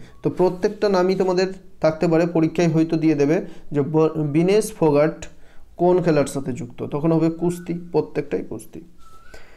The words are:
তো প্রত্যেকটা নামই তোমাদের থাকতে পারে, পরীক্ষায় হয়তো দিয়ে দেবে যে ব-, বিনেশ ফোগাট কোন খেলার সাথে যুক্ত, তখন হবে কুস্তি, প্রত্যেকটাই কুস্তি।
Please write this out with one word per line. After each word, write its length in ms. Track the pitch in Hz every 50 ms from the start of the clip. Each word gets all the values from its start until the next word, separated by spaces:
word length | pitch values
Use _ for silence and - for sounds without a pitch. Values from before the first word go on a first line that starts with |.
| - - - - -
তো 80 | 151
প্রত্যেকটা 580 | - - 180 180 170 180 - 214 202 - - 208
নামই 260 | 202 185 180 185 190
তোমাদের 320 | 185 196 185 185 180 190 185 196 - - - - -
থাকতে 280 | - 160 156 - - 175
পারে, 180 | 160 160 175
পরীক্ষায় 420 | 170 175 165 160 160 160 - 175 170
হয়তো 280 | 151 160 160 160 -
দিয়ে 180 | 160 151 160 156
দেবে 320 | 143 143 139 156 190 208 - - - - - 151
যে 80 | 147
ব-, 460 | 143 127 151 156 160 156 156 156 156 151 139
বিনেশ 400 | 156 170 185 196 214 214 208 -
ফোগাট 540 | - 165 156 143 143 147 156 160 - - - - - - - - - - - -
কোন 260 | - 170 175 180 180 170
খেলার 240 | 165 160 147 139
সাথে 260 | 135 - 143 135 135 120
যুক্ত, 300 | 117 113 117 - - 117
তখন 300 | 120 156 147 143 165 160
হবে 180 | 160 156 165
কুস্তি, 440 | 165 165 175 175 175 - - - 170 170 - - -
প্রত্যেকটাই 500 | 151 - - - 156 143 - - - - -
কুস্তি। 320 | - 107 - - - - - - - - - - - - - - - - - - -